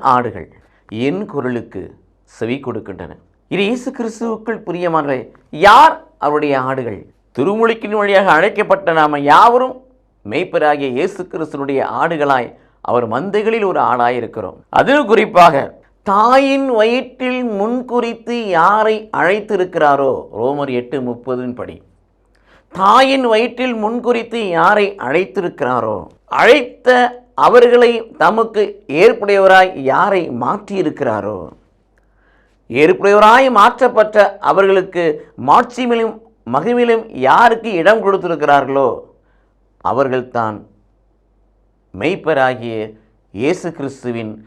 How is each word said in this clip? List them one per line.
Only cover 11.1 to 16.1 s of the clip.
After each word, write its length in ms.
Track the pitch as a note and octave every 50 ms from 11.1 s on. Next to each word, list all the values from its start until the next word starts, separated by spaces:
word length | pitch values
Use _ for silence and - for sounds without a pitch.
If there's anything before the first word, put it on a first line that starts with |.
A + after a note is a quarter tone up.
| - - F3+ - -
கிறிஸ்துனுடைய 480 | E3+ D#3 D3+ D3+ C#3 C#3 C3+ C#3 C3 - - A2 B2
ஆடுகளாய், 480 | D3 E3 E3+ D3 D3 C#3+ C3+ B2+ A#2 - - _ _ _ _ _ - -
அவர் 160 | A2+ B2 A#2+ G#2+ A2
மந்தைகளில் 540 | B2+ E3+ G3+ F#3+ G#3+ G#3 A3 A3+ A#3 G#3 F#3 E3
ஒரு 80 | D3 B2 A2+
ஆடாய் 280 | A#2+ B2 A#2+ A#2+ B2+ A#2+ A2+
இருக்கிறோம். 360 | G#2 - A2+ F#2+ - - - _ _ - -
அதிலும் 320 | C#3 G#3 F#3+ - C4 G3+
குறிப்பாக, 560 | A3+ A#3 A3 - - F3 E3+ E3+ D3+ C#3 A2+ - - - _ _ _ _ - G#3